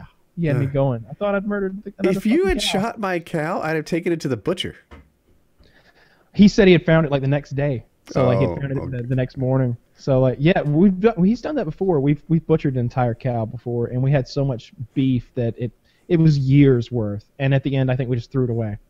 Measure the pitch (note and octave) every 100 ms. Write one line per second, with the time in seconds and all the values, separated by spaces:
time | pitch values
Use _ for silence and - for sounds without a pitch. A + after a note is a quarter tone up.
0 | - _ _ - D#3+ B2+ A#2 C#3 C3+ A#2
1 | A2+ D3 G3+ G3+ G3+ G3+ F#3+ F#3+ G3+ -
2 | F#3+ F#3+ G#3+ C#4+ F#4+ D4 - F#3+ A3+ -
3 | G3+ F3 E3 E3 D3+ G3+ D#3+ D#3+ D3+ E3+
4 | F3 E3 D3 A#2 - F#3 F2 - _ -
5 | - _ _ _ _ _ _ _ _ _
6 | _ _ _ - G3+ - F#3+ F3+ F3+ D#3+
7 | D3+ C#3 C3+ C#3+ C#3 C3+ C#3+ A#2+ - _
8 | - - B2+ B2 - - C#3 C3+ C3+ B2+
9 | B2 C3 B2+ - B2+ C3 B2+ A#2+ _ _
10 | - C3 C3 A#2+ D3+ F#3 C#3+ D3 G3+ F#3
11 | G#3+ G#3 F#3 B3 D4+ D4+ D#3+ - F#3+ D#3
12 | C#3 D3 - E3 - D#3+ D3+ C3 A#2+ C3+
13 | B2 A2+ C3 A#2+ A2 A#2 B2 A#2+ A#2 B2+
14 | C3+ D3 B2 - C#3 A#2+ - - A#2 -
15 | C3+ B2 - - A#2 - A#2+ _ _ _
16 | - F3 D#3+ C#3+ C3 C#3+ C#3 B2 A#2 A#2+
17 | G#2 G2+ - - C3+ C#3 C#3 C3+ C3 B2+
18 | A#2+ B2 - C#3 B2 A#2 A2 G#2 _